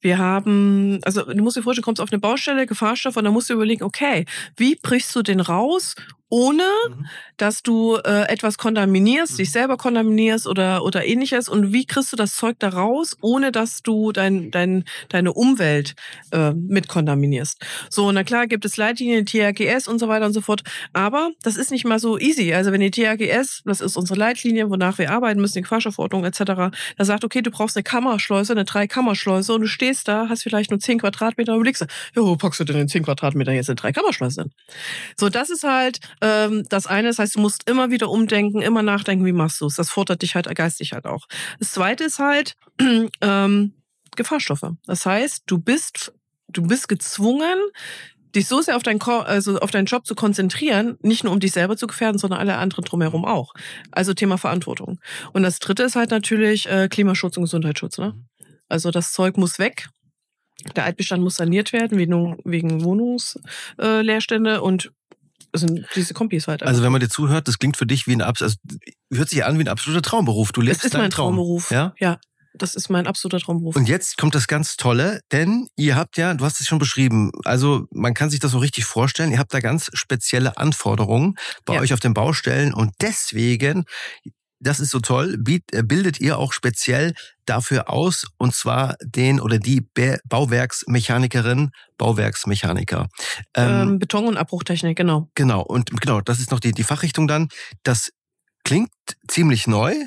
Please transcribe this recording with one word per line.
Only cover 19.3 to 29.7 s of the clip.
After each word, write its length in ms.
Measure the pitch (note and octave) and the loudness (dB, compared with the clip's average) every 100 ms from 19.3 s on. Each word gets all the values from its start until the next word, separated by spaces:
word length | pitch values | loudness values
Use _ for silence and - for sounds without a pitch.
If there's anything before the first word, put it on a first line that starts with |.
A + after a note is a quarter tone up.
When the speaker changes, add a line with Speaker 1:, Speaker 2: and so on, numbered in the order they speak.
| A3+ G#3 | 2 2
Speaker 1:
H 60 | |
G 160 | G3+ A3 | 2 0
S 200 | B3+ C4 | 0 0
und 120 | A#3 | -2
so 80 | A3+ | 2
weiter 180 | A3 G#3+ | 2 2
und 80 | |
so 80 | G#3 | 0
fort. 220 | G3+ G#3+ - - - | 0 -2 -2 -14 -6
Aber 360 | F3 G3 C4+ E4 E4 | -2 0 0 -2 -2
das 140 | - G#3 | -4 -2
ist 120 | C4 | -2
nicht 160 | C4 A#3 | -2 0
mal 140 | A3 | 0
so 180 | A#3 A3 | 2 0
easy. 360 | C4 D#4 F3 E3 | 0 2 2 2
Also 160 | G3 | 2
wenn 100 | G3 | 2
die 100 | G3 | 2
T 160 | F#3+ A3 | 2 0
H 80 | A3 | 0
G 120 | A3 | 0
S, 320 | A3 C4 - | 0 0 -4
das 160 | - G3 | -4 -2
ist 160 | - - | -2 -4
unsere 220 | F3+ F#3+ | -2 0
Leitlinie, 540 | G#3+ A#3+ A#3+ A3+ G#3+ | 0 0 0 0 0
wonach 260 | F#3+ F#3 G3 | 0 0 0
wir 140 | D#3 | -2
arbeiten 280 | G#3+ B3 G#3 | 0 0 2
müssen, 140 | G3+ G3 | 0 -2
die 20 | |
Gefahrstoffverordnung 640 | F3+ A3+ A3+ G3+ D#3+ F#3+ F3+ | -2 -2 -2 -4 -4 -2 -4
et 80 | |
cetera, 380 | - G3 F#3 F#3 - - - | -4 -2 0 -2 -4 -12 -2
da 80 | G3+ | 0
sagt, 180 | G#3 | 0
okay, 200 | A3+ B3+ | -2 -2
du 80 | A#3+ | -4
brauchst 260 | A3+ A3 - | -2 -2 -2
eine 60 | |
Kammerschleuse, 680 | G3 B3 B3+ A3 - G3 G3+ | -2 -2 0 -2 0 0 2
eine 140 | A3+ F#3+ | 0 0
Dreikammerschleuse 880 | G3+ G3+ - B3+ G3 - F#3+ G3 | 0 -2 0 0 0 0 0 2
und 80 | A3+ | 0
du 60 | |
stehst 400 | A3 | 0